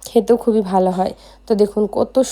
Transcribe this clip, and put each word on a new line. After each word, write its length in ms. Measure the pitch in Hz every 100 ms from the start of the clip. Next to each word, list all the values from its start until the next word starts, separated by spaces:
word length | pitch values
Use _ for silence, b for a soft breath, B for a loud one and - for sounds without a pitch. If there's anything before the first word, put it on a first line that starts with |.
| -
খেতেও 280 | 233 202 233
খুবই 180 | - 220 190
ভালো 180 | 190 185 180
হয়। 140 | 185 - B B -
তো 60 | 208
দেখুন 200 | 208 214 208 -
কত 180 | 233 262 262